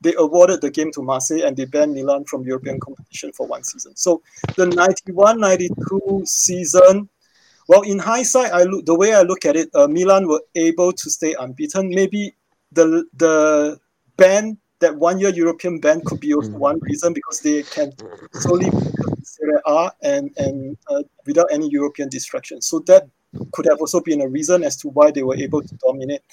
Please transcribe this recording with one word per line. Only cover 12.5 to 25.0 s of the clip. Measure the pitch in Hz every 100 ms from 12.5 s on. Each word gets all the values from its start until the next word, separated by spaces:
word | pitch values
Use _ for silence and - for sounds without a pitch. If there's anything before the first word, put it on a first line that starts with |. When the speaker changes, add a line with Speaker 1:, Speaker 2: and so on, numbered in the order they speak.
| _ _
Speaker 1:
the, | 165 160 165 165 131
the | 160 156 151 151 151 151 _ _ _ -
ban, | 185 202 220 214 _ -
that | 165 151
one-year | 170 190 196
European | 170 165 165 180 165
ban, | 147 160 -
could | -
be | 147
also | 147 110
Speaker 2:
Mm. | 104
Speaker 1:
one | 139 160
reason, | 147 147 170
because | 147 - -
they | 151 147
can | 147 151 143 131 104 101 -
solely | - - 180 190
focus | - - - - -
in |
Serie | - - 151 147 151
A | 151 185 -
and, | 151 143 143 -
and, | 139 139 269 208 -
uh, | 143 - _ 143
without | 151 175
any | 151 156
European | 143 143 143 135
distraction. | 135 - 131 - 139
So | - 160
that | 170 190 139 _ _ - 139
could | - 165
have | 151
also | 160 175
been | 165 147
a | 135
reason | 139 151 180
as | 147 -
to | 147
why | 135